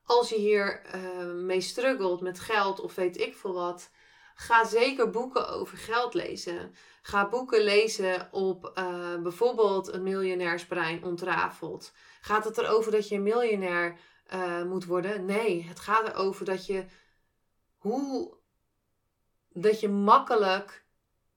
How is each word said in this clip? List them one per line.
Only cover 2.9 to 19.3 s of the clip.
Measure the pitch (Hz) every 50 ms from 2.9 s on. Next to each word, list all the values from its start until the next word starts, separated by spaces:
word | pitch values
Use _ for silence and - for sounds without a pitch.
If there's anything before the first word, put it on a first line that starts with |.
| -
weet | - 185 180 180 -
ik | 220 262 -
veel | - - 202
wat, | 180 180 175 175 175 175 - - _ _ _ _ _ _ - - _
ga | - - - 233 226 220
zeker | - 208 226 240 269 269 262 233 196
boeken | 180 226 254 262 - - - -
over | - - 196 - - -
geld | - - 226 233 247 - -
lezen. | 170 - - - - - 180 170 175 180 185 - - - - - _
Ga | - - - 202 202 202
boeken | 220 254 262 262 - 220
lezen | 208 202 202 208 220 220 220 - 190 185 185 180 180 -
op, | - 196 190 190 180 185 - - -
eh, | 185 185 180 175 175 175 175 175 170
bijvoorbeeld | 170 175 170 - 233 247 240 220 220 202 196 190 185 -
Een | - 185
miljonairsbrein | 185 190 190 190 190 185 185 180 180 170 170 175 - - 180 180 165 160 170 165 170
ontrafeld. | 185 170 170 180 180 170 165 180 185 - - - 156 - - - - _ _ - - - -
Gaat | - - 208 214 214
het | 220 214 240
erover | 226 - 208 226 220 220
dat | 208 214 208 -
je | 208
een | 202
miljonair, | 196 202 220 240 240 226 214 196 185 180 175 175 175 170 170 - - - _ _ _
eh, | - - 185 180 175 175 175
moet | 175 180 185 185 170
worden? | 170 175 180 180 196 214 202 180
Nee, | 190 196 214 233 214 180 170 170 170
het | 170 -
gaat | - - 208 226 220 220
erover | - - 190 196 190 - 190
dat | 190 185 180 -
je, | - 196 190 185 - - - _ _ _ _ _ _ _ _ _ _ _ _ _ _ _
hoe, | _ - 196 233 269 285 277 269 233 - - - _ _ _ _ _ _ _ _ _ _ _ _ _ _ _ _ _ _ _